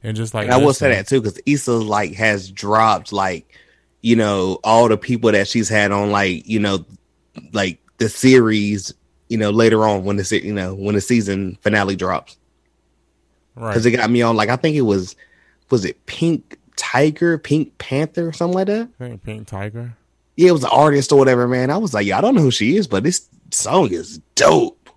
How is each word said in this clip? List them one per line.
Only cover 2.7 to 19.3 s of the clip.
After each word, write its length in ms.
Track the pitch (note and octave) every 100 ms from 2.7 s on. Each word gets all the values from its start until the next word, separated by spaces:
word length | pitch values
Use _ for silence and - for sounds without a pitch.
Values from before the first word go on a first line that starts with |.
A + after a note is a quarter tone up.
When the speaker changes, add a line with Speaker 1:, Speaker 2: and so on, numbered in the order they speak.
| G#2+ A2 G2 -
Speaker 2:
like, 320 | G2+ F#2+ E2+ _ _ _ _ _ _
you 140 | A2+ A#2
know, 440 | G#2+ G2+ F#2 F#2
all 240 | G#2+ A2+ A#2+
the 100 | A2
people 340 | - A#2+ A2+
that 140 | G2+ G2+
she's 220 | A#2+ G#2
had 220 | G#2+ G#2
on, 180 | G2+ G#2
like, 380 | G2+ G2 F2 -
you 120 | A2
know, 240 | G2+ G2 D#2+ - _ _ _ - -
like, 260 | G#2+ G2 E2+ _ _
the 100 | A2+
series, 840 | - C3 C3 A2+ G#2+ G#2 G#2 F#2+ - _ _ _
you 80 | A#2
know, 140 | G#2+
later 340 | G#2 A2+ A2 A2
on 180 | G2+
when 120 | F#2+ G2+
the 80 |
se-, 180 | F#2+ G#2
you 120 | F#2+
know, 200 | G#2 F#2
when 220 | F#2+ G2 G#2
the 60 |
season 580 | - A#2+ G2 G2 G2 F#2+
finale 340 | - G#2+ G2 G2
drops. 420 | F#2 F2+ - - _ _ _ _ _ _ _ _ _ _ _ A#2+
Speaker 1:
Right. 180 | A2+
Speaker 2:
'Cause 120 | G#2+ A#2
it 60 |
got 180 | A#2+ A2+
me 140 | A#2+
on, 120 | A#2 A2+
like, 140 | G#2+
I 60 | B2+
think 200 | E3 D3+
it 60 |
was, 340 | A#2+ G2 F#2 - _ _ _ _ _
was 160 | B2 F#2
it 180 | - -
Pink 500 | - E3 D#3+ _ - _ -
Tiger, 640 | - B2 D3+ D3+ E3+ D#3+
Pink 360 | - D3 D3+ _
Panther, 520 | - C3+ D#3 - E3+
something 220 | D#3+ E3+
like 140 | F#3 F#3+
that? 200 | G#3+ A#3 _
Speaker 1:
I 40 |
think 200 | B2 A2
Pink 240 | -